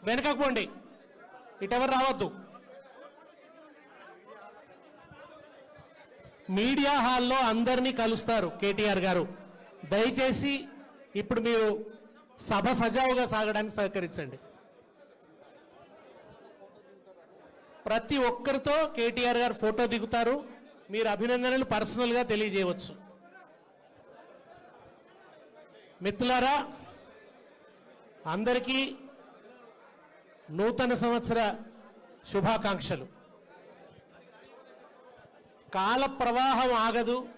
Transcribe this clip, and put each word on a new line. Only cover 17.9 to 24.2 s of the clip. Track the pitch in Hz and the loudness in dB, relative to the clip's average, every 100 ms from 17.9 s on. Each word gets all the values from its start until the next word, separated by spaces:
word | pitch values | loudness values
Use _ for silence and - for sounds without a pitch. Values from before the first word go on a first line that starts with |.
| 220 226 285 | -4 -2 0
ఒక్కరితో | 247 240 233 269 269 294 302 | 0 0 -2 -2 0 0 0
కేటీఆర్ | 302 233 233 240 240 | 0 -2 0 0 2
గారు | 240 | 0
ఫోటో | 226 214 220 240 | 0 -2 0 0
దిగుతారు. | 233 220 233 233 269 285 - - - - | 0 -2 0 2 0 -4 -18 -20 -20 -8
మీరు | 208 220 | -2 0
అభినందనలు | 208 233 247 254 262 262 | 0 0 0 2 0 0
పర్సనల్గా | 214 214 214 247 233 | 0 -2 -2 0 0
తెలియజేయవచ్చు. | 240 214 214 196 185 180 - - - - - - - - - - - - - - | 0 0 0 0 0 -2 -8 -14 -20 -20 -20 -20 -20 -20 -20 -20 -20 -20 -20 -20